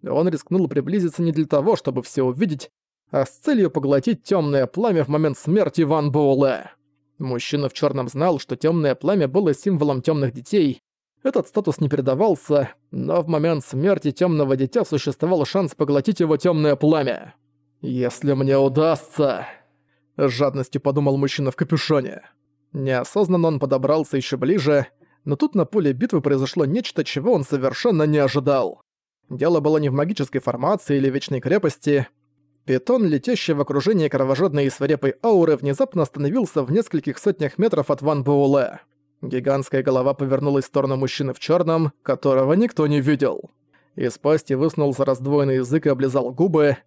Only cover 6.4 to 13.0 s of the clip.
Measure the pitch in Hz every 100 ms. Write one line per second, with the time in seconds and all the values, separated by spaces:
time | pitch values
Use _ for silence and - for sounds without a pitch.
6.4 | 139 117 - _ _ _ _ _ 135 123
7.4 | - 147 135 - 147 131 127 135 175 147
8.4 | - 123 156 170 147 123 151 202 139 151
9.4 | 185 139 202 175 147 131 127 156 135 127
10.4 | 120 202 151 123 _ _ _ _ 262 247
11.4 | 156 - 202 143 147 147 131 131 214 160
12.4 | - 147 135 - _ 127